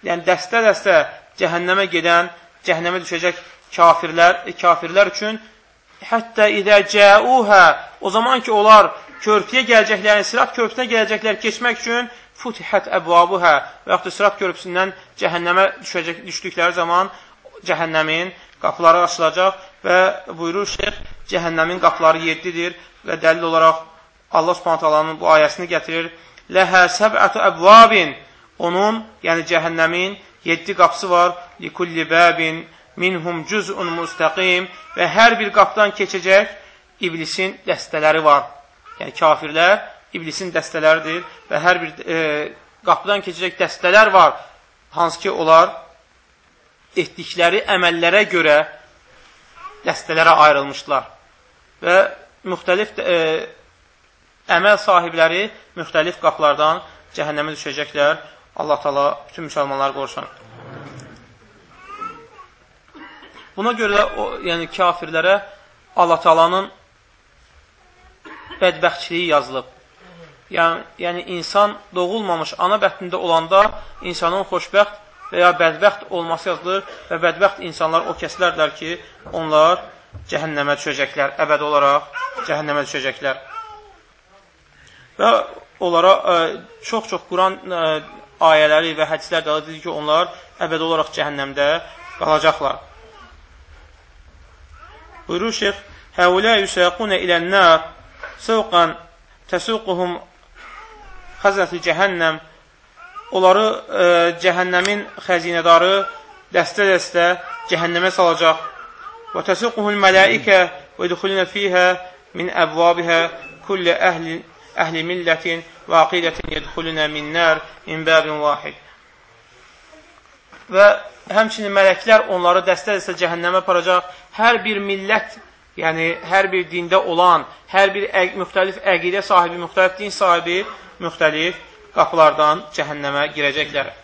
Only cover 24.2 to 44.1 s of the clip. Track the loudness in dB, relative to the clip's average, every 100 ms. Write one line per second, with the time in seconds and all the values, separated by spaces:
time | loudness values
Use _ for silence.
24.2 | _ -2 0 -2 -2 -2 0 0 -2 -2
25.2 | 4 4 4 -2 -6 -6 -4 -8 -8 -14
26.2 | -20 _ _ 0 2 4 4 2 0 2
27.2 | 2 2 0 2 8 10 10 6 0 -6
28.2 | -18 _ _ _ -4 0 0 -2 -10 -8
29.2 | -2 -2 0 -2 -2 0 0 0 -6 -8
30.2 | -20 _ -4 -4 -4 2 2 2 0 2
31.2 | 2 -2 -16 -16 -16 -8 -6 -6 0 4
32.2 | 4 2 -4 -6 -14 _ _ -6 -4 -4
33.2 | -6 -8 -6 -6 -6 -8 -6 -6 -8 -2
34.2 | -2 0 0 0 -2 -14 -14 -4 -2 4
35.2 | 4 4 0 2 2 4 0 0 -6 -4
36.2 | 4 4 2 -10 -20 _ _ _ -8 -8
37.2 | -10 -6 -6 -6 -6 -6 -4 0 2 4
38.2 | 4 4 2 -16 _ _ -20 -14 -14 0
39.2 | 2 2 -2 0 2 2 -2 -20 _ -12
40.2 | -12 -10 -6 -6 -6 0 2 2 0 -8
41.2 | -10 -20 _ -2 0 0 -4 -12 -6 -4
42.2 | -2 -4 -8 -12 _ _ -2 -2 0 -4
43.2 | -4 -8 -8 -4 -6 -2 4 4 6